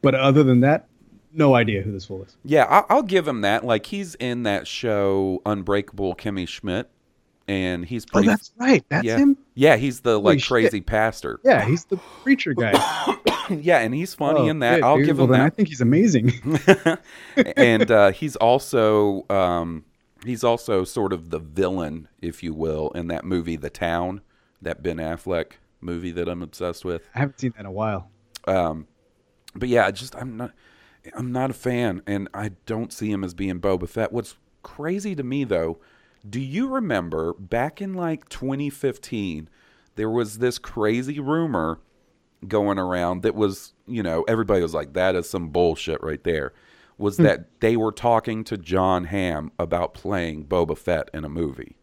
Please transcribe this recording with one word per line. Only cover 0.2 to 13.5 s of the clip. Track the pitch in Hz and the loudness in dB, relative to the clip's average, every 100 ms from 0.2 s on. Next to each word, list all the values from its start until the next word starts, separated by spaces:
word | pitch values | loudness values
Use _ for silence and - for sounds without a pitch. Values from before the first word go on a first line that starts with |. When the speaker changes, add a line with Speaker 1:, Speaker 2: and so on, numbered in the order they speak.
| 135 139 | 4 6
Speaker 1:
than | 139 123 | 6 6
that, | 135 156 _ _ _ _ _ | 6 2 _ _ _ _ _
no | 160 147 127 | 2 4 6
idea | 113 101 | 4 0
who | 98 | -4
this | 98 - | -8 -10
fool | 95 | -14
is. | 98 _ - | -14 _ 0
Speaker 2:
Yeah, | 151 127 | 2 6
I, | 180 - | 4 6
I'll | 247 | 2
give | 233 185 170 | 2 0 0
him | 123 | 0
that. | 101 107 123 | 0 0 2
Like, | 110 - | 0 0
he's | 202 190 156 | -10 -10 -8
in | 127 120 | -6 -4
that | 113 101 - | -2 -2 -4
show | - 120 104 98 98 98 90 104 | -8 -2 0 2 2 0 -2 -2
Unbreakable | 104 92 101 98 98 98 87 | -4 0 -2 -2 -6 -6 -4
Kimmy | 110 98 87 | -6 -6 -8
Schmidt, | - 104 92 - _ _ _ _ _ - | -8 -6 -6 -6 _ _ _ _ _ -6
and | 98 92 90 | -2 -2 -4
he's | 85 123 - | -6 -10 -2
Speaker 1:
Oh, | |
Speaker 2:
pretty | - 208 | 2 2
Speaker 1:
that's | 208 - _ | 2 -4 _
right. | 247 247 - | 4 4 2
That's | 156 | -4
Speaker 2:
yeah. | 117 113 | 0 4
Speaker 1:
him? | 285 277 _ - | 4 4 _ 4
Speaker 2:
Yeah, | 139 117 | 6 6
he's | 135 120 | 2 -2
the, | 120 110 | 2 4
Speaker 1:
Holy | 104 139 | 4 4
Speaker 2:
like, | - | 4
crazy | 123 127 107 | 2 2 0
Speaker 1:
shit. | - | -2
Speaker 2:
pastor. | 110 110 - 67 57 | 0 0 -2 -10 0
Speaker 1:
Yeah, | 254 175 104 | 4 4 4
he's | 165 - | 0 -2
the | 185 - - | -8 -8 -12
preacher | - 269 - | 0 0 2
guy. | 135 113 | 0 4
Speaker 2:
<coughs> | 92 - - - - - - | 4 2 -2 -4 -2 -2 -4
Yeah, | - | -4